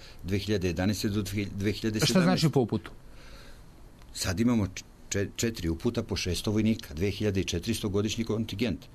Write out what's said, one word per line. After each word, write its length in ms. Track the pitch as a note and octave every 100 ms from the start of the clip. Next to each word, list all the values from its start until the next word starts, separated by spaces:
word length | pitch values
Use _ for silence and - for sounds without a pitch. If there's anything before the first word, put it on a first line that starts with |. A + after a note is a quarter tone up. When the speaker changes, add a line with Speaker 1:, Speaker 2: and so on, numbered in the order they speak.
| - -
Speaker 1:
dve 140 | E2+ G2
hiljade 300 | G2 G#2 F2+
jedanaeste 420 | E2 F#2+ G2+ A2+
do 120 | G#2
dve, 240 | G2 G2+ F#2+ G2
dve 160 | G#2
hiljade 280 | G2 A2 A2
sedamnaeste. 60 | -
Speaker 2:
Šta 160 | F#3
znači 280 | F3 F3 D#3+
po 100 | C#3
uputu? 320 | A2+ A2 - - - - - - - - - - - - -
Speaker 1:
Sad 260 | - F#2+ F2+
imamo 280 | A#2 A#2+ F#2+
č-, 160 | - - - -
če-, 180 | G2 G2 -
četiri 340 | A#2 A2 E2
uputa 340 | D#2+ A#2+ A#2
po 120 | G#2+ F#2
šesto 360 | F#2 E2+ -
vojnika, 420 | G#2+ G#2+ A2 -
dve 180 | D2 G2
hiljade 300 | F#2+ G#2+ F#2+
i 20 |
četiristo 460 | E2+ F2 A#2 G#2+ G#2+
godišnji 340 | G2+ G#2 A2
kontingent. 560 | A2+ A2 A2 G2+ A#2 D#2+ -